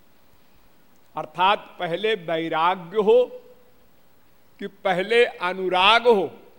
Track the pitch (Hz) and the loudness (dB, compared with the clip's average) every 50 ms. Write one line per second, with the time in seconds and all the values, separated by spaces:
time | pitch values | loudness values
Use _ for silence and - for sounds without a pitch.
0 | _ _ _ _ _ _ _ _ _ _ _ - _ - _ _ _ _ _ _ | _ _ _ _ _ _ _ _ _ _ _ -20 _ -20 _ _ _ _ _ _
1 | _ _ - 151 156 - - 170 180 190 214 208 - - - - 180 170 170 180 | _ _ -14 -14 -14 -10 -4 0 0 0 0 0 -4 -14 -12 -10 -8 -6 -6 -4
2 | 202 220 220 196 165 160 165 165 165 165 160 156 160 175 190 190 170 165 185 220 | -4 -4 -4 -4 -6 -6 -6 -6 -4 -4 -2 0 0 0 0 -2 -8 -8 -4 -2
3 | 202 208 233 254 247 - - - - - - _ _ _ _ _ _ _ _ _ | 2 4 4 4 4 0 -4 -20 -20 -20 -20 _ _ _ _ _ _ _ _ _
4 | _ _ _ _ _ _ _ _ _ _ _ - 202 196 - - - 196 185 175 | _ _ _ _ _ _ _ _ _ _ _ -16 -16 -16 -12 -6 -2 -2 -2 -2
5 | 190 202 226 240 240 - - - 180 180 185 185 185 180 175 180 185 202 226 233 | 0 0 2 2 2 2 0 -6 -6 -6 -6 -4 -4 -2 0 4 4 6 4 4
6 | 233 247 233 196 165 135 - - - - _ | 4 4 2 2 2 -4 -8 -14 -20 -20 _